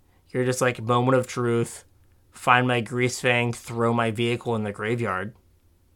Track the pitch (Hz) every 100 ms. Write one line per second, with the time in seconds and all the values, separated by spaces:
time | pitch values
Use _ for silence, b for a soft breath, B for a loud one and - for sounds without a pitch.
0 | _ _ _ 131 127 127 127 117 113 120
1 | 123 131 123 - 120 117 117 - - _
2 | _ _ _ - - 123 127 123 113 123
3 | 123 - 127 120 120 117 - 117 117 117
4 | 113 107 117 120 - 113 107 101 107 120
5 | 113 92 104 - _ _ _ _ _